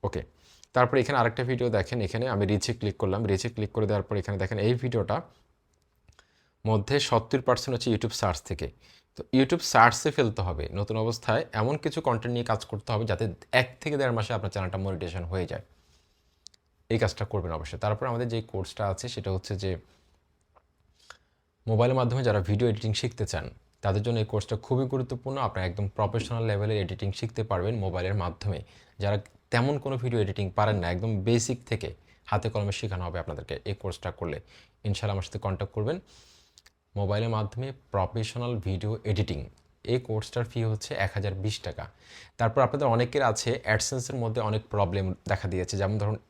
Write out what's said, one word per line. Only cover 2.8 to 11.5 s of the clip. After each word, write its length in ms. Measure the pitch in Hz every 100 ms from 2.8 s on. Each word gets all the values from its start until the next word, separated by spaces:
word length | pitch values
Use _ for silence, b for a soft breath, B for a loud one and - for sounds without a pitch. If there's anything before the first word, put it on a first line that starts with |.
ক্লিক 160 | 104 -
করলাম, 180 | 101 98 110
রিচে 180 | 98 120
ক্লিক 160 | 110 104 -
করে 100 | 107
দেওয়ার 140 | 104 95
পর 80 | 104
এখানে 140 | 92 101
দেখেন 160 | 95 107 104
এই 80 | 123
ভিডিওটা 340 | 127 117 92 120 - b b _ _ _ _ _ _ - b b b b 110
মধ্যে 280 | 110 101 143 -
সত্তর 320 | 117 117 135 127
পার্সেন্ট 260 | 120 -
হচ্ছে 140 | 120 -
YouTube 220 | 110 117 -
সার্চ 180 | 101 85 -
থেকে। 180 | 76 76 - b b b -
তো 40 | - 131
YouTube 260 | 131 170 -
সার্চে 360 | 127 117 117 156 143
ফেলতে 240 | 120 107 92
হবে, 160 | 73 76 95
নতুন 180 | 101 110
অবস্থায় 380 | 110 113 - 113 165